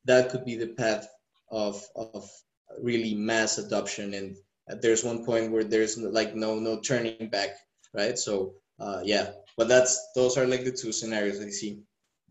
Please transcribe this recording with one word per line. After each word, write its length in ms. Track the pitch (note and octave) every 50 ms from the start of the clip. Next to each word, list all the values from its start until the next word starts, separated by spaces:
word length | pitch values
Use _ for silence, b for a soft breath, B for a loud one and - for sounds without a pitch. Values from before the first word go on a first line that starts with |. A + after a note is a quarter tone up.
| -
that 260 | B2+ B2+ B2+ B2+ B2+
could 140 | - B2+ B2+
be 120 | B2+ A#2
the 120 | A2 A#2 A2+
path 400 | - - A#2 A2 G#2+ G#2+ - - - _ _ _ _ _ _ -
of, 320 | A2 G#2+ G#2+ G#2 G2+ G#2 - - -
of 320 | - A2+ A2 A2 G#2 G2+ - - - _ _ _ _ _ - - -
really 340 | - A#2+ A#2 A#2 A2+ A2 G#2+
mass 440 | G#2 G#2 A2+ A2+ A2+ A2 G#2+ - -
adoption. 560 | G2+ G#2 G#2 G2+ G2+ - - - G#2 G2+ G2
And 220 | G2 G2 F#2+ G2 - - _ _ _ _ - - A2 A#2+
there's 200 | A2+ A2+ A2 A#2+
one 220 | B2 A#2 A2+ A#2
point 260 | A#2+ A#2 A2+ A2+ A2
where 140 | A2 A2 A2
there's, 340 | G#2 A2+ A2 A2 G#2+ - A#2
like, 360 | A2 G2 G2+ A2 G#2+ G#2 A2+
no, 240 | A2 A2 A2 A2 G#2+
no 220 | A2+ A2+ A2 G#2+
turning 480 | - - C3+ A#2+ A#2 A2+ A2+ A2+ A2+ G#2+
back, 200 | G#2 G2 G2+ G2 G2+ - _ _ _ _ _ _ -
right? 260 | G#2+ G2+ A#2 B2+ -
So, 360 | - A#2 G#2 G2 F#2+ F#2+ - - _ _ _ -
uh, 220 | G#2+ G2+ G2 F#2 F2
yeah, 280 | G2 G#2 G2 - - - - - - -
but 120 | - A2+ A2+
that's, 300 | B2 B2+ B2+ - - - - - -
those 220 | B2+ B2+ B2 B2+
are, 100 | C#3 B2+
like, 180 | B2+ B2+ B2 B2
the 80 | B2+ B2
two 200 | - - A2 A2
scenarios 480 | - A#2 A2 A2 G#2+ G2+ G2+ G2 G2+
I 80 | G#2 G#2
see. 320 | G2+ - A2 G#2 G2+ - - _ _ _ _ _ _ _ _ -